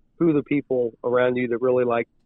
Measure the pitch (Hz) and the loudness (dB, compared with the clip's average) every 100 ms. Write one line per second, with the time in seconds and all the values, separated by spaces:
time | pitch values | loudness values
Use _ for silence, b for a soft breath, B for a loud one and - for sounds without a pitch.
0 | _ - 170 147 131 147 - 127 120 - | _ -2 0 0 0 -4 -2 -2 -2 -4
1 | 123 123 127 123 123 117 127 127 120 117 | -2 0 2 0 -2 -2 0 2 0 -2
2 | 117 _ | -4 _